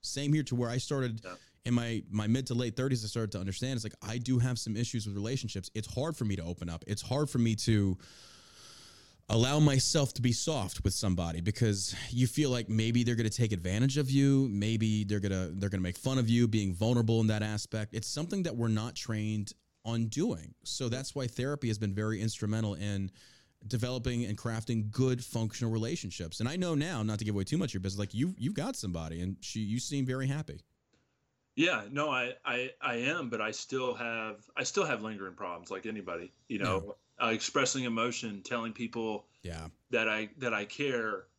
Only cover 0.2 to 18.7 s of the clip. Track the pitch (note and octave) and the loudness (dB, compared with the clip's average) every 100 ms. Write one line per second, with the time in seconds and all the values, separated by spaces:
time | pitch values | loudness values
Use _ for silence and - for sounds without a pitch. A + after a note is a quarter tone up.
0.2 | C#3+ D#3 C#3 A#2+ A#2+ B2 - C#3 B2+ A2+ | 2 2 4 0 2 0 0 -2 0 -2
1.2 | F#2 F2+ - _ - A#2+ A#2 A2+ - G#2 | -8 -14 -18 _ 2 2 2 -2 -2 -2
2.2 | G#2+ B2 C3 A#2+ B2 A2 C3 B2 A2 A#2 | 4 2 2 0 0 0 0 0 0 -2
3.2 | A2 F#2+ F#2+ F#2 B2+ B2+ G#2+ - B2+ A#2+ | -2 -2 -4 -2 -2 -2 -4 -10 -6 -4
4.2 | A#2+ B2+ B2+ A#2+ - G#2+ A#2+ B2 G#2+ G2+ | 2 4 4 0 -2 -2 0 -2 -4 -4
5.2 | G#2 C3+ G#2+ G2 F#2 G#2+ G#2+ - D#3 D#3 | -2 -2 -4 -6 -6 -8 -6 -2 -2 -2
6.2 | A2+ F#2 E2+ F2 E2+ E2+ - G#2 - C3 | -2 -2 -2 -6 -4 -6 -4 -6 0 0
7.2 | D3+ B2+ A#2 G#2+ - A2 G2 F#2 - - | 2 2 2 2 4 6 6 2 -6 -20
8.2 | - - - - - - - - - _ | -20 -20 -20 -20 -20 -20 -20 -20 -20 _
9.2 | - A2+ B2 D3 D3 C3+ - D#3+ C#3 - | 0 4 4 6 6 6 4 2 2 2
10.2 | B2 A#2 - D3+ F#2+ - G2 - G2+ F2+ | 0 2 0 -2 -2 0 0 0 0 0
11.2 | E2+ E2 F2+ - A#2 G2 F#2+ - - A#2+ | 0 -2 -2 2 2 2 -2 -6 -4 2
12.2 | B2+ - D3 B2 A2 A2 A2+ A#2 A#2+ A#2+ | 2 4 2 2 2 2 4 4 4 2
13.2 | A2 - A2+ G2 F2+ G2+ C3+ C3+ C3+ C3+ | 2 2 2 2 0 2 4 4 2 6
14.2 | C#3 C3+ C3+ G2+ G#2+ A2+ A2 G#2+ G2+ G#2 | 6 6 4 2 2 4 4 2 2 0
15.2 | G2 F#2+ F2+ F#2 G2 F#2+ F2+ F2+ C3+ C3 | 2 0 -2 -2 0 0 0 0 0 2
16.2 | A2+ A#2 A#2+ G#2+ G2 F2+ A2 A#2+ A2 A2+ | 4 6 6 4 2 2 2 4 4 4
17.2 | A2 G#2+ G#2+ G#2+ - A2 G#2+ G#2+ G#2+ - | 4 2 0 -4 -4 -6 -4 -6 -6 -6
18.2 | E3+ G3 E3+ B2 A#2 | -2 -2 -2 0 2